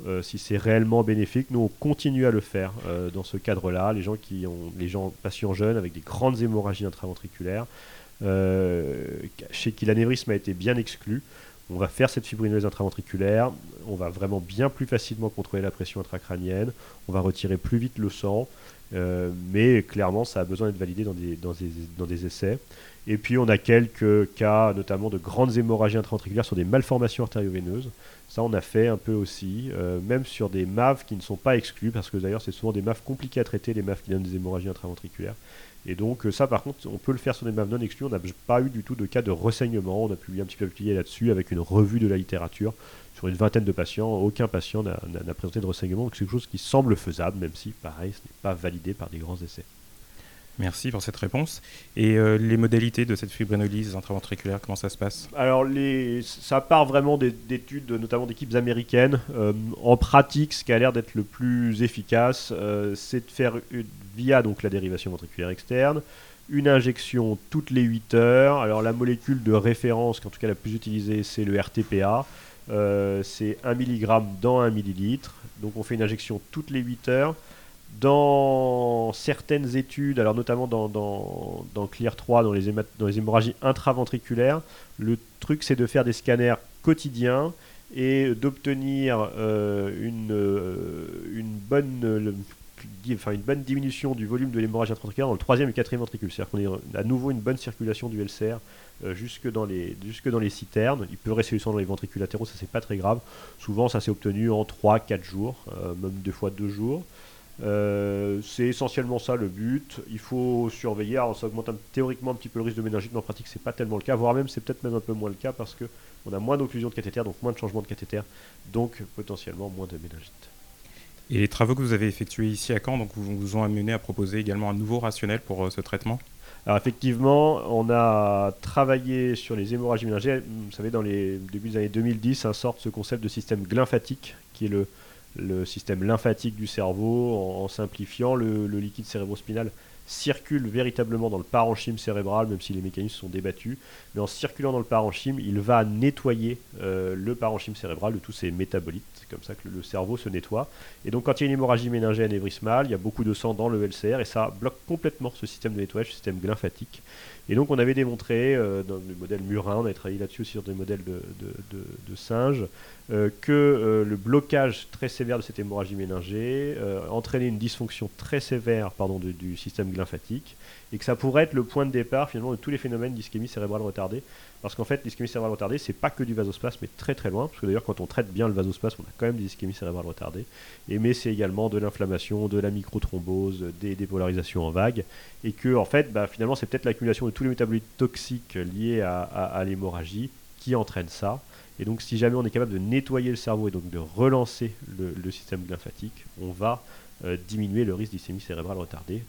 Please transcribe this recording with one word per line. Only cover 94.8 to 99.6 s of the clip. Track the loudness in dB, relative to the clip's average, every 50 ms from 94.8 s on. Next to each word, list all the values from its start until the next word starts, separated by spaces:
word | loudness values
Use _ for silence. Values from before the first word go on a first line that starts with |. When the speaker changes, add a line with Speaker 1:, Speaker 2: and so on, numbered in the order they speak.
| 0 0
Speaker 1:
intraventriculaire | -2 -4 -6 -6 -4 -2 0 0
dans | 0
le | 0
troisième | 2 2 4 4 4 2
et | 2
quatrième | 0 0 0 -2 -4
ventricule. | -4 -4 -6 -6 -6 -6 -6
C'est-à-dire | -6 -6 -4
qu'on | -2 -2 0 0 -2 -4 -6 -6 -6
a | -2
à | 0
nouveau | 0 0 2 0 0
une | -2 0
bonne | 0 -2 -2 -2
circulation | -4 -8 -8 -4 -2 -2 -2 -2 -4 -6
du | -4 -4
L | -4 -4
C | -4 -2 -2 -2 -2
R, | -4 -8 -14 -20 -20 -20 -20 -16 -10 -8
euh, | -6 -6
jusque | -6 -8 -10 -10 -8 -6 -4
dans | -2 -2